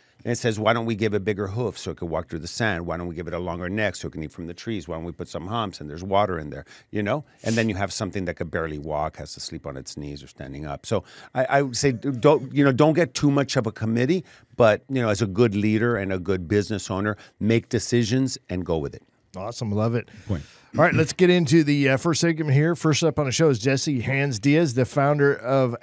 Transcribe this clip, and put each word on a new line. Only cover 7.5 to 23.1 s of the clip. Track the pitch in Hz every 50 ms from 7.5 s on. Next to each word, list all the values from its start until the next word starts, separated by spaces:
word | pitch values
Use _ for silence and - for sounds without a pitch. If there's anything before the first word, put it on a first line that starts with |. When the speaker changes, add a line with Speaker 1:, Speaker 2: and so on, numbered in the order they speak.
| 113 117
Speaker 1:
then | 113 113
you | 98
have | 92 101 92
something | - - 107 92 - 101 92
that | 87 85
could | - 87 78
barely | 76 87 82 80 76 73
walk, | 73 78 76 73 78 78 - -
has | 76 - -
to | -
sleep | - - - 78 - 71
on | 67
its | 65 67 - - -
knees | 73 71 71 71 67
or | 65
standing | - - 71 67 65 69 76
up. | 76 69 - -
So | - 113 95 - - - - - - _
I, | 127 131
I | - 139 139 143
would | 131 120
say | 110 - 143
d-, | 127 110 - 139
don't, | 135 120 - 143 151 131 123 127 123
you | 143 143
know, | 139
don't | 127 113 151 156 151
get | 175 170 120 -
too | - - 143
much | 139 143 139 135 - 135
of | 110 110
a | 101
committee, | - 110 110 113 117 127 131 180 185 - - - - _ _ -
but, | - 120 110 104 - - -
you | 135 131
know, | 120 110
as | 104 95
a | 120 98
good | 92 98 123 113 98
leader | 104 101 107 107 110 117 120 120 101
and | 98 95 95
a | 92
good | 87 92 98 90 87 76
business | 104 104 98 - 110 95 - -
owner, | 98 95 101 107 104 - - - _ _
make | 101 107 113 117 - -
decisions | - 113 - - - 120 117 95 123 131 135 131 - - _ -
and | 90 92 87
go | - 85 80
with | 71 67 -
it. | - - _ _ _ _ _ -
Speaker 2:
Awesome. | - 95 110 120 - 123 107
Love | 101 107 107 117 117
it. | 117 - - - - - -
Speaker 3:
Point. | 101 76 73 - - - _ _ - 139
Speaker 2:
All | 156
right, | 175 -
let's | 131 160 - -
get | - 185 175
into | 180 180 170 123 151 170 151
the, | 143 147 143 139 131
uh, | 135 127
first | - 170 151 -
segment | - 170 165 151 160 151 131
here. | 143 151 170 170
First | - - 156 147 - 170
up | 156